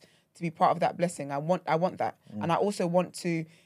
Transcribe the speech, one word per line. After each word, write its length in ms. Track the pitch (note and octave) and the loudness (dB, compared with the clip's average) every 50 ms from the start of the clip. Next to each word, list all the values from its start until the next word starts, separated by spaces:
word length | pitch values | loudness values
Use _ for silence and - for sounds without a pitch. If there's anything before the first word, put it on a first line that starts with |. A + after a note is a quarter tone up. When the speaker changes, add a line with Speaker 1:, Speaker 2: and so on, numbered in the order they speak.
| - _ _ _ _ _ _ | -18 _ _ _ _ _ _
Speaker 1:
to 60 | - | -6
be 80 | E3+ E3 | -6 -4
part 200 | D#3+ - F3+ C3+ | 0 2 4 4
of 80 | D3+ E3+ | 4 2
that 180 | E3 - - | 0 -2 0
blessing. 340 | - E3+ E3+ - - C#3+ C#3 | 0 -2 -2 -2 -6 -8 -6
I 60 | C#3 C#3+ | -4 -4
want, 240 | D#3 E3 F#3 F3 - | 0 0 0 0 2
I 80 | C#3+ D#3 | 0 2
want 220 | D#3+ F3+ F#3 - | 2 2 0 0
that. 180 | - A#2 G#2+ - _ _ - - | -2 -4 -4 -4 _ _ -12 -8
Speaker 2:
Mm. 100 | G#3 - | -4 0
Speaker 1:
And 80 | E3+ | 0
I 40 | E3 | 2
also 320 | - F#3 G#3 G3+ - F#3 | 2 2 0 0 -2 -2
want 260 | E3+ E3+ F#3 F3 - - | 2 2 2 0 0 -6
to 280 | - - F3 E3+ D#3+ D#3+ D#3+ - _ _ | -6 -4 -2 -2 -2 -4 -8 -12 _ _